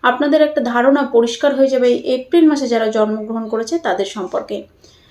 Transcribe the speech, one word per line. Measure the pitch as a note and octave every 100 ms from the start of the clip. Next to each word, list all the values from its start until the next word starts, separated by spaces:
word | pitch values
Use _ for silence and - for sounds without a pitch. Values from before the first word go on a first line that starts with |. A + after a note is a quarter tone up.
আপনাদের | B3 B3 C#4+ D4+
একটা | D4+ D4+
ধারণা | A#3 A#3+ B3+ C#4+
পরিষ্কার | C4+ A#3 A#3 - C#4+ C4+
হয়ে | C4+
যাবে | C4 B3
এই | A#3+ -
এপ্রিল | B3+ B3+ E4+ D#4
মাসে | C#4+ B3+
যারা | A3+ A3
জন্মগ্রহণ | A3 G#3+ G#3+ G#3+ A3+ A3
করেছে | A3+ A3+ E4
তাদের | B3 - G3
সম্পর্কে। | A3 F3+ - - G#3 - _ _ _ _